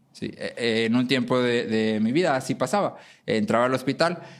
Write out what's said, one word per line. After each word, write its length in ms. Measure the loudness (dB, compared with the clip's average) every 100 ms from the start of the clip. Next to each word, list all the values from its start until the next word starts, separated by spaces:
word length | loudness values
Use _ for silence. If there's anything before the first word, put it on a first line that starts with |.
| _
Sí, 120 | -12 -12
eh, 280 | -8 -12 -4
eh, 280 | 0 0 2
en 80 | 2
un 100 | 2
tiempo 320 | 0 2 2
de, 260 | 2 0 0
de 340 | 0 0 0
mi 100 | 0
vida 240 | 2 2 0
así 180 | -2
pasaba. 440 | -2 0 0 0 -4 -20 -20 -2
Eh, 120 | 0
entraba 280 | 2 2 2
al 80 |
hospital 460 | 2 -2 0 0 0 -10 -20